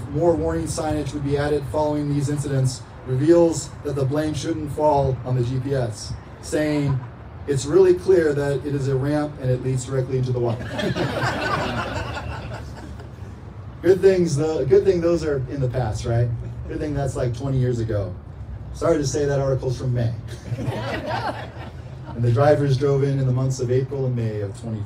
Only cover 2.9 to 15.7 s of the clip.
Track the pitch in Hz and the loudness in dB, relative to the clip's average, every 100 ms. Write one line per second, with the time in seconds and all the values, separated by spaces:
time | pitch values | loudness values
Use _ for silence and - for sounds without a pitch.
2.9 | - - 127 151 170 170 151 - - 147 | -14 -4 2 6 8 6 2 -6 -8 -6
3.9 | 143 131 147 156 143 160 160 147 151 151 | -2 0 0 0 -2 -4 -4 -4 2 4
4.9 | 147 135 123 127 127 120 131 139 135 117 | 4 2 0 -2 0 0 -2 0 0 -2
5.9 | - - - - - - 156 151 147 143 | -6 -10 -10 -12 -16 -4 0 2 2 0
6.9 | 131 - - - - - 139 143 170 185 | 0 -4 -12 -16 -10 -2 -2 4 6 8
7.9 | 175 185 185 156 143 143 139 147 139 135 | 6 6 6 6 2 0 0 -2 -2 0
8.9 | 131 139 151 147 - 127 127 131 131 - | 0 2 0 -2 -2 0 0 0 -2 -2
9.9 | 135 127 131 123 120 120 110 - - - | -2 0 0 0 0 0 -2 -4 -4 -2
10.9 | - - - 740 - 302 370 - - - | 0 -2 -2 -2 -2 -2 -2 -2 -4 -4
11.9 | - - - - - - - - - - | -6 -6 -6 -8 -8 -8 -10 -12 -12 -14
12.9 | - - - - - - - - - 165 | -14 -14 -14 -14 -14 -14 -14 -14 0 4
13.9 | 190 190 185 170 139 156 160 135 196 190 | 6 6 6 4 2 0 0 4 6 6
14.9 | 175 165 170 156 139 127 143 127 | 4 2 2 0 -2 -2 -2 -2